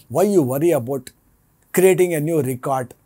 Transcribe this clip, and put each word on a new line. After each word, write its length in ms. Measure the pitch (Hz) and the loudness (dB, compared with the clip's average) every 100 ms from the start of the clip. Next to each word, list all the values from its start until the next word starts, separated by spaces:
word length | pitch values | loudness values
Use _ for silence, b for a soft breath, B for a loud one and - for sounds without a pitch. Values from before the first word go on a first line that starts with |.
| - | -6
why 140 | 131 | -2
you 200 | 208 190 | 2 2
worry 280 | 123 139 170 | 0 0 0
about 400 | 147 117 139 - _ _ _ _ _ _ | 0 -2 -8 -10 _ _ _ _ _ _
creating 400 | - 190 180 180 | 2 4 4 0
a 60 | 160 | 0
new 200 | 151 160 | -2 -2
record 540 | 127 127 147 131 127 - | -2 -6 -4 -4 -6 -14